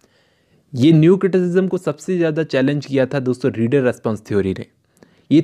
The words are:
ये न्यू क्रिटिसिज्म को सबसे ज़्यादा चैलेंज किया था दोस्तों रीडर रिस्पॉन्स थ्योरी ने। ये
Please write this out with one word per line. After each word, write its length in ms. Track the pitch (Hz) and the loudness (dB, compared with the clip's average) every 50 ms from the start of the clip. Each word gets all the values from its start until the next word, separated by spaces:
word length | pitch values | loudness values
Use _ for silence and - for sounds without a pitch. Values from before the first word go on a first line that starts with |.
| _ _ _ _ _ _ _ _ _ _ _ _ _ _ 139 | _ _ _ _ _ _ _ _ _ _ _ _ _ _ -4
ये 180 | 123 123 165 160 | 0 2 4 6
न्यू 240 | 156 156 170 196 | 6 6 4 4
क्रिटिसिज्म 500 | 190 196 185 165 190 180 175 170 185 190 | 4 2 0 0 0 -2 0 0 -2 -2
को 100 | 185 185 | -2 -4
सबसे 400 | 175 - 160 143 - - - 185 | -6 -6 -6 -8 -8 -6 -6 -4
ज़्यादा 260 | 175 165 160 151 160 156 | -2 -2 -2 -2 -4 -4
चैलेंज 400 | - - 131 131 139 147 147 - | -2 -2 0 0 0 -2 -4 -6
किया 200 | - 135 135 127 | -4 -2 -2 -2
था 140 | 127 143 139 | 0 -2 -4
दोस्तों 300 | 123 127 123 123 - 127 | -2 -4 -4 -2 -2 -4
रीडर 320 | 104 113 113 117 135 143 127 | -2 -2 -2 0 0 0 0
रिस्पॉन्स 380 | 123 113 - - 120 107 104 | 0 -2 -2 -4 -6 -6 -6
थ्योरी 320 | - - 107 98 95 95 92 | -6 -4 -2 -2 -2 -2 -4
ने। 120 | 95 - - _ _ _ _ _ _ - _ _ _ _ - | -6 -10 -18 _ _ _ _ _ _ -20 _ _ _ _ 2
ये 100 | 139 160 | 2 2